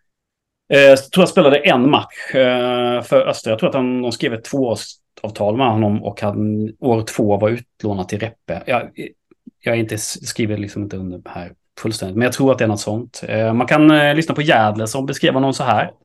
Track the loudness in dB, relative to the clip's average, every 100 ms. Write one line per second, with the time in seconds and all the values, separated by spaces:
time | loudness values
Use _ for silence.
0 | _ _ _ _ _ _ 2 8 8 8
1 | 4 2 4 4 4 4 4 4 2 2
2 | -2 -12 -4 0 2 2 -2 -2 -2 -4
3 | 2 2 2 -2 -4 -2 0 0 -2 -2
4 | -4 -4 -6 -6 -6 -4 -2 -4 -8 -20
5 | _ -12 -12 -4 -2 0 0 2 0 -2
6 | -6 -6 -6 -2 -4 -4 -6 -4 -2 -2
7 | -2 -2 -2 0 0 -2 -10 _ -6 -6
8 | -6 -8 -8 -12 -12 -10 -4 -6 -6 -14
9 | -18 _ _ _ -20 _ -4 -4 -4 -6
10 | -8 -12 -10 -6 -4 -4 -8 -10 -10 -10
11 | -10 -12 -14 -16 -16 -20 _ -10 -8 -6
12 | -6 -2 -2 2 2 2 0 -2 -4 -8
13 | -10 -14 -6 -2 0 -2 2 4 6 6
14 | 4 2 -2 -2 2 4 2 0 -4 -6
15 | -6 -2 0 2 0 0 0 0 0 -8